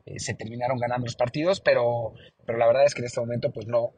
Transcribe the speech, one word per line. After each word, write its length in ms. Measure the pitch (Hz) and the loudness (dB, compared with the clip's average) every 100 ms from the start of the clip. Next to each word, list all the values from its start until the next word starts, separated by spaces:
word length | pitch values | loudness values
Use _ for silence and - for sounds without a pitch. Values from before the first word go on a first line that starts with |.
| - | -14
eh, 120 | - | -10
se 140 | - | -8
terminaron 440 | - 113 120 123 127 | -8 -8 -6 -4 -2
ganando 260 | 120 123 | -2 -2
los 120 | 120 - | -4 -2
partidos, 440 | 123 151 170 196 | -2 0 0 0
pero, 540 | - 135 120 120 110 - - _ - | 2 2 2 0 -6 -12 -20 _ -4
pero 100 | 117 | 2
la 100 | 117 | 4
verdad 200 | 127 143 | 6 4
es 80 | |
que 80 | - | 2
en 40 | 120 | -6
este 140 | - | -4
momento 320 | 117 120 135 | -4 -2 -4
pues 140 | 117 107 | -4 -2
no, 240 | 120 117 | 0 0